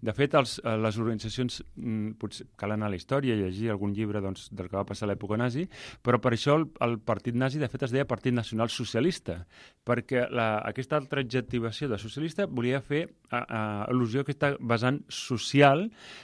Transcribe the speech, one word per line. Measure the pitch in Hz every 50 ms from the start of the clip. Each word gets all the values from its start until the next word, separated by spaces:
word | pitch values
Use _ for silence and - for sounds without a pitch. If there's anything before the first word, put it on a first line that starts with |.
De | - - -
fet, | - 143 139 -
els, | 151 131 113 - - -
eh, | 120 113 110
les | 110 110 101
organitzacions, | 113 117 117 113 104 - 110 - - 127 120 - - - - -
mm, | - - 120 110 110 107 107 110
potser | - - 107 - - - - _
cal | - - 101 107
anar | 107 107
a | 104
la | 98
història | 87 - - 135 139 139 127 117
i | 107 98
llegir | 92 92 98 110 117
algun | 104 98 101 101 101
llibre, | 101 110 104 101 107 98
doncs, | 95 95 - - -
del | 127 101 92 87
que | -
va | 95 101
passar | - 101 - 110
a | 104 101
l'època | - - 95 104
nazi, | 110 120 123 120 139 180 190 - - - - - - _
però | 123 120 120
per | - 127 117
això | 110 - 143 147
el, | 156 160 147 - -
el | - 120 117 107
partit | - - 113 98 - 127 117
nazi, | 120 131 135 131 156
de | 147 120
fet, | - - 139
es | 123
deia | 120 135 139
Partit | - 120 107 - 131 120
Nacional | 123 113 - - 110 117 117
Socialista, | - - 127 - - 113 131 175 185 - - - 85 87 87 - - - - - _ _ _
perquè | - 120 120 - - 135 123 123 120
la, | - 120 113 110 107 107 -
aquesta | - 107 - 131 - 156
altra | 151 135 127 - 139
adjectivació | 139 120 120 131 113 - - 120 113 113 113 - 151 139
de | 110 98
socialista | 104 110 - 139 156 165 156 - 202
volia | 175 143 123 117 123 127 139
fer, | 120 - 143 147 165 - - _ _ _
a, | - 120 120 - 117 110 107 107 104 101 101
a, | -
al·lusió | 123 127 123 113 110 135
a | 139
aquesta | - 143 - 151 143 139 -
vessant | - 113 117 113 123 127 139 147 - -
social | - - - - 127 110 - - - 139 143 143 139 156 196 226 - - - - - -